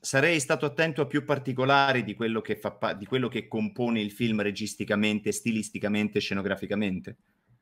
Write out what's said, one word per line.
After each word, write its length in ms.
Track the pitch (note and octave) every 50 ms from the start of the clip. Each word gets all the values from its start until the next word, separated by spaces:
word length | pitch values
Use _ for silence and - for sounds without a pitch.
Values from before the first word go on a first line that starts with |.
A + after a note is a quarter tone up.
sarei 400 | - - - C3+ C#3+ E3+ E3+ D#3
stato 260 | C3 - D#3+ - D3+
attento 360 | C#3+ C#3 - D#3+ E3 D3 D#3+ D3
a 40 |
più 180 | C3 - D3 C#3
particolari 800 | D3 D3 C3 B2+ C#3 B2+ B2+ C3 C3+ C#3 C#3 C#3 C#3 C3 B2 G#2
di 100 | G#2 G2+
quello 260 | - A#2 A2 A2+ A2
che 160 | G#2 - G#2
fa 160 | - - G#2 -
pa-, 200 | - - G#2+ E2+
di 140 | G2 G2+
quello 220 | - B2+ C3 B2 A2
che 200 | - A2 - -
compone 520 | - A2 G#2+ G#2 - - B2 A#2+ A#2 A2
il 100 | G#2 G#2
film 320 | G2+ - B2 A#2 A2 G#2 G#2
registicamente, 880 | G#2 G2 G2 G#2+ G2+ - - G#2 F#2+ G#2+ G2+ G#2+ G#2+ G#2+ G#2 - G#2 G2+
stilisticamente, 880 | - - A#2+ A2 A2 G2+ - - F#2+ G2+ G2+ G#2 G#2 G#2+ G#2 - G#2
scenograficamente? 960 | - - G2+ G2 F#2+ G2 F#2+ - - G#2 G2+ G2+ G#2+ G2 F#2 F2+ - G2 - _ _ _ _ _ _ _ _ _